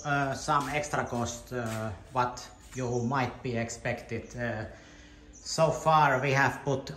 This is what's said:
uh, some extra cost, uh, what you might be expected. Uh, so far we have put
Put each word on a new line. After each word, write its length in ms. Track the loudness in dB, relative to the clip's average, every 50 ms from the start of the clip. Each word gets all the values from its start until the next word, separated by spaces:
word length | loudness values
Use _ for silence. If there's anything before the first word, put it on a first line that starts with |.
| -2
uh, 300 | 0 0 2 2 0 -2
some 340 | -4 0 2 2 2 2 2
extra 360 | -2 -2 -2 0 -2 -2 -2
cost, 480 | -2 -2 -2 -2 -2 -4 -8 -10 -8 -6
uh, 380 | -6 -4 -4 -4 -4 -4 -6 -8 -10 -14 -4
what 340 | 0 0 2 2 0 -6 -14 -16 -18 -20 -20 -14 -8
you 280 | -6 -4 -2 0 0 0
might 400 | 0 2 0 0 0 -4 -6 -6
be 120 | -4 -2
expected. 800 | -2 -2 -4 -6 -6 -4 -4 -4 -4 -6 -8 -8 -8 -8 -8 -8
Uh, 300 | -6 -4 -4 -4 -6 -6 -10 -12 -16 -20 -20 -20 -20 -20 -20 -20 -20 -20 -20
so 380 | -20 -16 -10 -6 2 4 4 4
far 500 | 4 2 4 6 6 8 8 6 4 4
we 120 | 2 2
have 280 | 4 4 4 4 2 0 -2
put 280 | -2 -2 -2 -2 -8 -6